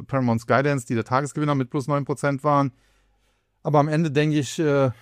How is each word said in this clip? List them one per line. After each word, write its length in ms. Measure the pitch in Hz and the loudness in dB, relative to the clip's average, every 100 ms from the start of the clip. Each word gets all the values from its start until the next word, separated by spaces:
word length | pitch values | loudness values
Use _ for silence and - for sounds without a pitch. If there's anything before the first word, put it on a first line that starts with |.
| - | -6
Paramount 320 | 135 123 117 | -2 0 0
Skydance, 440 | - 123 143 139 | 0 0 2 -2
die 120 | - 113 | -2 -4
der 80 | |
Tagesgewinner 500 | - 127 143 151 147 | 0 -2 -2 -4 -2
mit 160 | 139 123 | -2 -2
plus 160 | 151 123 | -4 -2
neun 180 | 143 | -4
Prozent 380 | 135 139 143 139 | -4 -4 -2 -2
waren, 300 | 151 143 139 - _ _ _ _ _ _ _ _ 156 | 0 2 0 -4 _ _ _ _ _ _ _ _ 0
aber 120 | 147 | 2
am 80 | 151 | 2
Ende, 220 | 156 160 | 0 0
denke 280 | 139 151 151 | 0 0 0
ich, 200 | 123 - | -2 -2
äh, 320 | 151 139 131 - | 0 2 0 -2